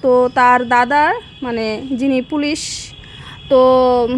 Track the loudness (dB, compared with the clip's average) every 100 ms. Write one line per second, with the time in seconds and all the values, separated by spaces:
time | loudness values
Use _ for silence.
0 | 0 2 2 2 2 2 2 0 2 2
1 | 0 -2 -8 -12 -8 -6 -6 -6 -8 -4
2 | -2 -2 -2 -4 -4 -4 -8 -12 -14 -20
3 | -20 -20 -20 -14 0 4 4 4 2 2
4 | 0